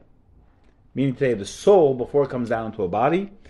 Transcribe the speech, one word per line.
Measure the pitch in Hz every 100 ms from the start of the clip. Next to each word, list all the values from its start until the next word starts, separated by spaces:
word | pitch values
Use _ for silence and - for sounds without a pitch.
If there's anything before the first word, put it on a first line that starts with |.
| _ _ _ _ _ _ _ _ _
Meaning | 123 135
today, | 120 135
the | 107 98
soul, | - 196 202 147
before | 127 113 143
it | 135
comes | 127 113
down | 113 110
to | 107
a | 92
body, | 104 139 175 196 -